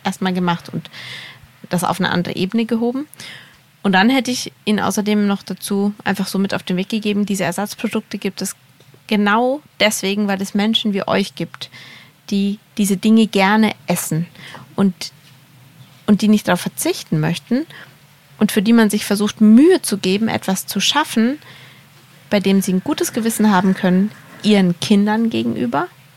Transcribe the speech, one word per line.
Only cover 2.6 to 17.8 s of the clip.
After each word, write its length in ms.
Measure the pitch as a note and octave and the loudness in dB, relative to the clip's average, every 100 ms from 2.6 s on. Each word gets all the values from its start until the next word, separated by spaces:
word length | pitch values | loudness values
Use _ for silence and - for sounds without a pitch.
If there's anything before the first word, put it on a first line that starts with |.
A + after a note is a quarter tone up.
| A3+ | -2
gehoben. 420 | A#3 A#3 C4 D4+ - - - - _ _ _ | -2 -2 -4 -8 -14 -20 -20 -20 _ _ _
Und 100 | G3+ | 2
dann 160 | F#3 A3 | 4 4
hätte 220 | C4+ B3+ | 2 -2
ich 200 | B3+ - - - | -6 -8 -10 -4
ihnen 140 | G#3+ | -2
außerdem 460 | G3 G3 G#3 G#3 G#3 | 0 -2 -2 0 0
noch 140 | G3+ | -2
dazu 500 | - F#3 - G3+ G3+ G#3 | -6 -12 -6 -2 -2 -4
einfach 240 | - F#3+ F#3+ | -6 -4 -4
so 100 | F#3+ | -2
mit 140 | G3 | -2
auf 100 | - | -4
den 140 | - F3+ | -6 -6
Weg 120 | F#3+ | -4
gegeben, 360 | A3+ G#3 G3+ G#3 | -6 -4 -4 -2
diese 180 | G3 | -2
Ersatzprodukte 760 | E3+ F3 G#3 - A3 A3 - G3+ | -4 -4 -8 -6 -6 -6 -8 -8
gibt 240 | G3 - | -8 -8
es 140 | F#3+ - _ _ - - - | -10 -10 _ _ -20 -20 -4
genau 540 | G#3+ G#3 G#3+ B3 C#4+ - _ | 0 2 2 0 -2 -8 _
deswegen, 480 | G#3 G#3+ F#3+ G3+ G#3 | 0 0 -4 -2 -2
weil 140 | G3 | -2
es 120 | G3 | -4
Menschen 400 | G#3 G#3 A3+ G#3+ | -2 0 0 -2
wie 140 | G3 - | -4 -2
euch 280 | F#3+ G3 - | -2 -2 -6
gibt, 340 | E3 - - - - - - _ - | -10 -10 -18 -18 -20 -20 -20 _ -6
die 260 | G3+ G3 G3+ _ - | -2 -2 -4 _ -4
diese 180 | G3+ G3 | -2 0
Dinge 300 | G#3+ A3 A3 | 4 4 4
gerne 460 | G3+ F#3+ G#3+ A3 - - | 2 2 4 2 0 -4
essen 400 | F3 - D#3+ E3+ - - - - - | -4 -2 -4 -4 -10 -20 -20 -16 0
und, 360 | G3 F3+ - - - - _ - - - - - - | 0 0 -12 -16 -20 -20 _ -20 -20 -20 -20 -16 0
und 140 | G#3 | 2
die 40 | G#3 | 4
nicht 200 | G#3+ - | 2 2
darauf 140 | F3 | -2
verzichten 580 | - - D#4 G4 - D#3 | -2 -6 -4 -4 -4 -2
möchten 480 | D#3 F3 - A#3+ D#4+ - | -2 -4 -2 -4 -4 -12